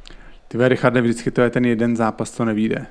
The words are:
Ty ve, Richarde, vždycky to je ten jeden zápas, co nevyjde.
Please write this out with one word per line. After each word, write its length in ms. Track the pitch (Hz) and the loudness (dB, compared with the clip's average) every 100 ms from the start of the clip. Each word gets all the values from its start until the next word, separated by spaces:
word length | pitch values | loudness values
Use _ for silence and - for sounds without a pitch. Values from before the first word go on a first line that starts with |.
| - - - - - | -20 -20 -20 -20 -8
Ty 100 | 117 | 0
ve, 120 | 127 | 2
Richarde, 320 | 127 131 123 | 4 2 2
vždycky 300 | 117 117 135 | 0 0 -2
to 100 | 127 | 0
je 80 | 120 | 0
ten 160 | 127 123 | 2 0
jeden 300 | 113 120 117 | 2 0 0
zápas, 360 | 110 - 110 | 0 -2 -8
co 140 | - 117 | -4 -2
nevyjde. 400 | 107 110 123 127 | 0 -2 -4 -8